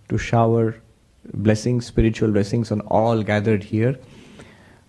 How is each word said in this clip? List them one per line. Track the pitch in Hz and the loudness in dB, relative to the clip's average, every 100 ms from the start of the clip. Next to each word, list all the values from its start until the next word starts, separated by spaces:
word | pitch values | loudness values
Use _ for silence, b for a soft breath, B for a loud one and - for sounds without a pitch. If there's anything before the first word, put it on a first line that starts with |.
| _ | _
to | 113 | -6
shower | - 120 113 117 113 - _ _ _ _ - | 0 2 2 2 0 -4 _ _ _ _ -14
blessings, | - 104 107 123 123 - | -2 0 2 0 -4 -2
spiritual | - 113 110 113 | 0 0 2 0
blessings | 101 104 120 113 | 0 0 -2 -2
on | 104 | -4
all | - 98 113 113 | 0 0 2 0
gathered | 104 104 107 107 | 0 0 0 0
here. | 101 107 117 139 B B B B B B B B | -2 -2 0 -2 B B B B B B B B